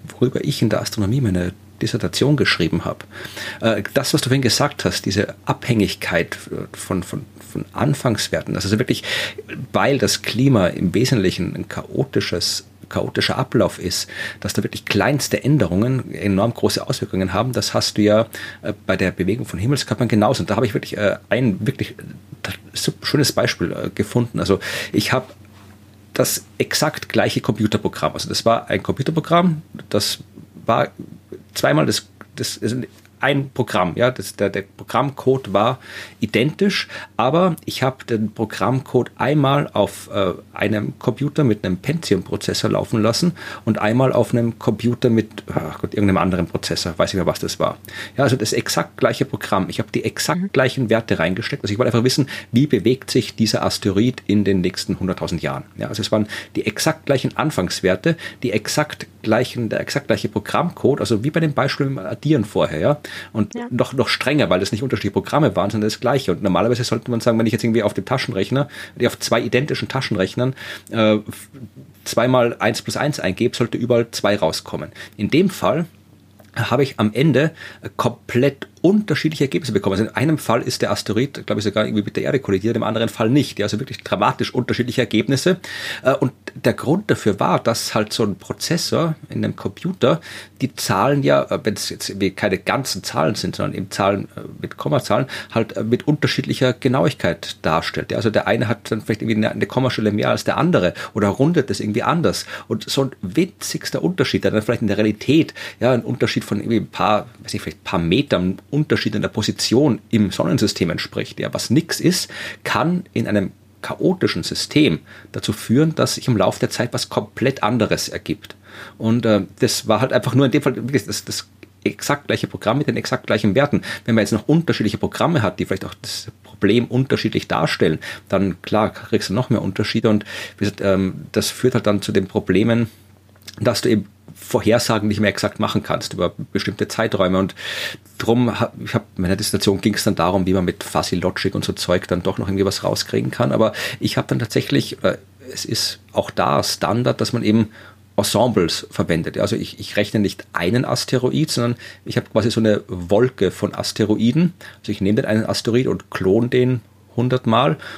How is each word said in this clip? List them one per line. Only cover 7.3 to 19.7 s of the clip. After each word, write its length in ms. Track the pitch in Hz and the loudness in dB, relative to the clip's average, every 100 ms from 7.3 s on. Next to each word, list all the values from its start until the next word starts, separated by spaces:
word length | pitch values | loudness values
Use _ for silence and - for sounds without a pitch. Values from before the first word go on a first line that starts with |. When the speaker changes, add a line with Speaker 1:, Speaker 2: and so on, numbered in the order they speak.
| - - | -16 -12
Speaker 1:
von 140 | 98 - | -10 -8
Anfangswerten, 800 | - 135 139 131 107 - 80 - | -2 0 0 0 -2 -2 -4 -4
das 100 | - | -4
ist 140 | 95 107 | 0 0
wirklich, 240 | - 123 - - - - - - 127 | 0 -2 -4 -4 -6 -10 -14 -12 -4
weil 260 | 101 107 143 | 0 2 4
das 240 | - - | 2 0
Klima 460 | - 110 139 120 87 | -2 2 4 6 4
im 260 | - 90 | 2 0
Wesentlichen 640 | 90 127 120 92 - 87 - | 2 2 2 2 0 -4 -6
ein 120 | 101 | -8
chaotisches, 960 | - - - 135 131 - 90 - - - - - | -10 -6 -4 -2 -2 -2 -2 -2 -4 -10 -18 -8
chaotischer 480 | 92 95 - - 98 | -4 -4 -2 -2 -2
Ablauf 400 | 135 123 90 - | 0 2 2 0
ist, 300 | 90 - - - - - | -6 -6 -6 -8 -10 -8
dass 120 | 98 | -6
da 100 | - | -4
wirklich 220 | - - | -4 -6
kleinste 580 | - 104 98 143 - 101 | -2 2 2 0 0 0
Änderungen 720 | 120 147 90 90 120 131 - | 2 4 4 2 2 0 -4
enorm 400 | - 101 95 113 | -4 0 2 2
große 320 | - 104 - - | 2 -2 0 -4
Auswirkungen 460 | 131 107 92 92 | -6 -4 -2 0
haben, 200 | 92 127 | 0 -2
das 220 | 113 - | -2 -2
hast 240 | 113 - - | -2 0 2
du 40 | |
ja, 240 | 104 107 117 - - - | 4 4 2 -6 -14 -10
äh, 100 | - 101 - | -10 -6 -2
bei 100 | 95 | 0
der 140 | 92 | 0
Bewegung 360 | - 92 117 - | 0 -2 -2 -4
von 120 | 87 | -4
Himmelskörpern 480 | 110 | -2